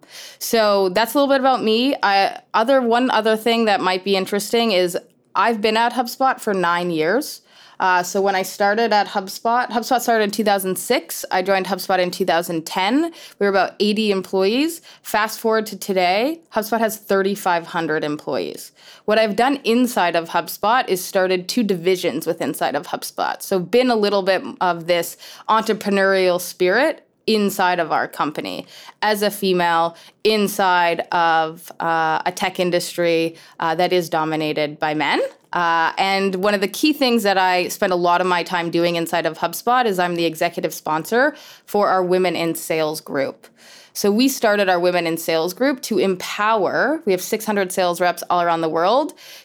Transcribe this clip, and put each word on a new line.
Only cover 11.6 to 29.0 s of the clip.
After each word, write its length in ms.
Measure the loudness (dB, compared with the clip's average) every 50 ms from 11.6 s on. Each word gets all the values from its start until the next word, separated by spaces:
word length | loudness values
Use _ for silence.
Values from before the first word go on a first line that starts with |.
| 0
HubSpot 320 | -2 -4 -4 -2 0 0 0
in 140 | 0 0 -2
two 120 | -2 0
thousand 400 | 0 0 0 0 -2 -4 -6 -6
ten. 480 | -6 -4 -2 0 0 2 0 0 -2 -4 -10 -18 -14 -6 -2
We 60 | 0
were 20 | 2
about 240 | 2 2 0 0 0 0
eighty 320 | 0 0 2 2 2 0 0
employees. 720 | 0 -2 -2 0 0 2 2 2 2 0 -2 -4 -8 -14 -20 -20 -20 -8
Fast 380 | -4 -2 0 0 -2 -4 -4
forward 260 | -2 0 0 0 0
to 100 | -4 -8
today, 680 | -10 -6 -4 0 2 2 2 2 2 0 -2 -2 -6 -10 _ -4
HubSpot 260 | -4 -2 -2 0 0
has 180 | 0 -2 -2
thirty-five 680 | -4 -4 0 2 2 2 2 2 0 0 0 0 0 -2
hundred 380 | -4 -4 -4 -2 -2 -2 -2 -2
employees. 640 | -2 -4 -6 -6 -4 -4 -4 -4 -4 -8 -12 -16 -20 -20 _ -20 -20 -20 -8 _
What 120 | 0 2 2
I've 160 | 2 2 2
done 220 | 2 2 2 0 0 0
inside 500 | 0 2 2 2 2 2 0 0 2 2
of 140 | 0 -2 -2
HubSpot 580 | -2 -4 -4 -4 -6 -4 0 2 2 2 2
is 180 | 0 -2 -4 -4
started 440 | -2 0 0 2 2 0 -2 -2 -2
two 160 | -2 0 0
divisions 600 | 0 -2 0 0 0 0 2 0 -2 -4 -2 -4
with 160 | -4 -4 -4
inside 360 | -4 -6 -4 -2 -2 -2 -2
of 100 | -4 -6
HubSpot. 560 | -6 -8 -10 -10 -10 -6 -4 -4 -4 -4 -6 -6
So 160 | -4 -2 -2
been 320 | -2 0 2 2 2 2
a 60 | 2
little 260 | 2 2 0 0 0 2
bit 220 | 0 0 0 -2 -6 -6 -2
of 260 | -2 -2 -2 -2 -2
this 300 | 0 0 0 0 -2 -8 -14 -18 -20 -20 -10 -2 0
entrepreneurial 920 | 0 2 2 0 -2 -2 -2 -2 0 2 2 2 4 4 4 2 2 0
spirit 680 | -2 -6 -4 0 2 2 2 2 2 0 -2 -4 -10 _ _ _ _
inside 540 | 0 0 2 2 0 0 0 0 0 0 0
of 100 | 0 0
our 160 | -2 -2 -2
company 600 | -2 -4 -4 -4 -4 -4 -6 -8 -8 -10 -10 -12 -14 -18 -20 -20 -20 -10 _